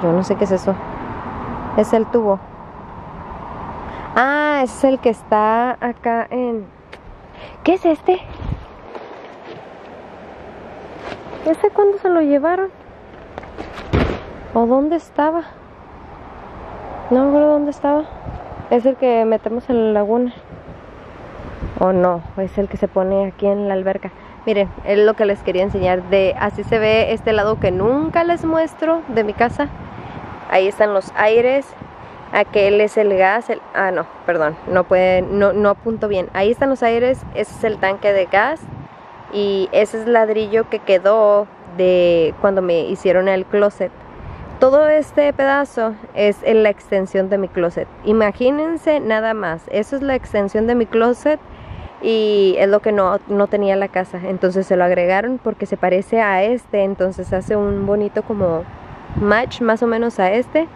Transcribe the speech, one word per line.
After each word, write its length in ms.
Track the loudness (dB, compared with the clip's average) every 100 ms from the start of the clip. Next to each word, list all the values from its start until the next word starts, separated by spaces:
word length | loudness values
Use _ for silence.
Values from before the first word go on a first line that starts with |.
Yo 80 | 2
no 120 | 0
sé 120 | 0 0
qué 80 |
es 80 | 0
eso. 240 | 0 0 -4 -6 -10 -10 -10 -10 -10 -10 -10 -4 0
Es 160 | 2
el 120 | 2 2
tubo. 340 | 0 0 -2 -4 -20 -18 -18 -18 -16 -16 -16 -14 -14 -14 -12 -12 -12 -12 -14 -4 0
Ah, 460 | 2 2 0 0
ese 140 | -2 0
es 60 |
el 160 | 0 2
que 100 | 0
está 640 | -2 0 2 2 2 0 -2
acá 440 | -6 -4 -4 -2 -4
en, 360 | -4 -4 -6 -8 -20 -20 -20 -20 -20 -20 -20 -20 -6
¿qué 100 | 0
es 120 | 2 2
este? 340 | 0 2 0 -2 -12 -8 -8 -10 -20 -18 -18 -18 -18 -20 -20 -18 -18 -18 -20 -20 -20 -20 -20 -18 -18 -18 -18 -18 -18 -18 -16 -14 -14 -14 -6 0
¿Ese 240 | 2 2
cuándo 260 | 4 2 2
se 120 | 2
lo 120 | 2
llevaron? 480 | 4 2 2 -2 -4 -8 -20 -20 -20 -20 -18 -16 -16 -16 -14 -14 -2 0 0 -4 -10 -18 -6
¿O 120 | 0 2
dónde 320 | 2 2 -2
estaba? 460 | -4 -2 0 0 -6 -16 -20 -20 -20 -20 -20 -20 -18 -18 -18 -16 -14 -14 -14 -12 0
No 140 | 2
me 60 | 4
acuerdo 240 | 4 4
dónde 180 | 4 0
estaba. 320 | -2 0 0 -2 -10 -12 -12 -14 -16 0
Es 160 | 2 2
el 120 | 2
que 260 | 2 2 2
metemos 440 | 0 -2 -6 -2
en 180 | 0 2
la 120 | 2
laguna. 340 | 2 0 0 -4 -18 -20 -18 -20 -20 -20 -20 -20 -18 -16 -14 -12 -10 -2
¿O 120 | 2
no? 300 | 4 2 0 -6 -8
Es 200 | -6 -4
el 100 | -4
que 100 | -2
se 100 | -2
pone 400 | 0 0 0 -2
aquí 200 | -2 -2
en 200 | 0 0
la 80 | -2
alberca. 360 | -2 -4 -8 -16 -20 -10 -2
Miren, 220 | 0 0 -4 0
es 120 | 4
lo 160 | 4
que 120 | 4 0
les 180 | 0
quería 200 | -2 0
enseñar. 400 | 0 0 0 0
De, 300 | 2 2 2 0
así 240 | -4 -4
se 160 | -2 0
ve 320 | 2 2 2
este 220 | 0 0
lado 260 | 0 2 0
que 100 | 0
nunca 540 | 0 0 0 0 0
les 220 | 0 0 0
muestro 560 | 0 -2 -2 -2 -2 0
de 160 | -2 -2
mi 80 |
casa. 340 | 0 0 0 -6 -6 -16 -16 -14 -14 -14 -16 0
Ahí 200 | 2 2
están 240 | 2 2
los 180 | 2 -2 0
aires. 500 | 2 4 4 0 -2 -14 -20 -18 -20 -20 -4
Aquel 480 | -2 0 2 4 4
es 160 | 2 2
el 220 | 2 4
gas, 320 | 4 2 -2
el, 120 | -8 -6
ah, 180 | -2 0
no, 160 | -2 -6 -8 -2
perdón, 300 | 0 0 -2 -2
no 180 | 0 2
pueden, 520 | 4 4 2 0 2
no, 140 | 2
no 160 | 4 2
apunto 400 | 2 -2 -4 -2
bien. 220 | -2 -4
Ahí 180 | 0 0
están 200 | 2 0
los 120 | 2
aires, 380 | 2 2 0 -2 -4 -6
ese 180 | -6 -4
es 80 | -4
el 120 | -2
tanque 360 | -2 0 2
de 120 | 2 2
gas. 340 | 2 2 -2 -10 -16 -16 -20 -20 -20 -10
Y 340 | -4 0 0 0
ese 260 | 2 2 0
es 80 | 2
ladrillo 600 | 2 4 0 0 -2 -2
que 100 | -6
quedó 680 | 2 2 4 4 6 4 0 -10 -18 0
de 580 | 2 4 4 4 2 2
cuando 220 | 0 2
me 220 | 0 0 0
hicieron 400 | -2 2 2 2
el 180 | 0 0
closet. 460 | 0 0 0 -8 -8 -20 -18 -16 -14 -16 2
Todo 260 | 4 6 6
este 460 | 4 2 2 2
pedazo 600 | 2 2 2 0 -2 -4 -4 -12
es 240 | 0 2 2
en 200 | 2 4
la 60 | 4
extensión 600 | 2 -2 -2 0 0 0
de 80 | 0
mi 120 | -2
closet. 400 | -2 -2 -2 -8 -8 2
Imagínense 960 | 4 4 2 0 2 -2 -2 0 0
nada 320 | 2 0 0
más, 300 | -2 -4 -6 -4
eso 260 | -4 -2 -4
es 40 |
la 140 | -2 -2
extensión 520 | -2 -2 0 0 0
de 80 | 2
mi 100 | 2
closet. 520 | 2 2 2 0 0 -4 -20 -16 -14 -14 -6
Y 540 | 0 2 2 4 4 4
es 80 | 4
lo 100 | 4
que 100 | 2
no, 280 | 2 2 0 -2
no 200 | 0 2
tenía 280 | 2 0 0
la 120 | 0
casa, 320 | -2 -4 -6
entonces 440 | -6 -2 0 0 0
se 80 | 2
lo 80 |
agregaron 560 | 4 4 2 2 0 -4
porque 220 | -4 -4 -6
se 120 | -2
parece 440 | 2 2 2 0
a 220 | 2 2
este, 400 | 2 0 -2 0
entonces 500 | 0 0 -2 -4 -4
hace 220 | -4 0 0
un 320 | 0 -2 0
bonito 340 | 0 0 -4
como 420 | -4 -2 0 0 -6 -14 -18 -20 -8 -2
match 420 | -2 -2 -6 -4
más 200 | -2 -2
o 60 | -2
menos 320 | -2 -4 -2
a 120 | -2
este. 360 | 0 -2 -4 -4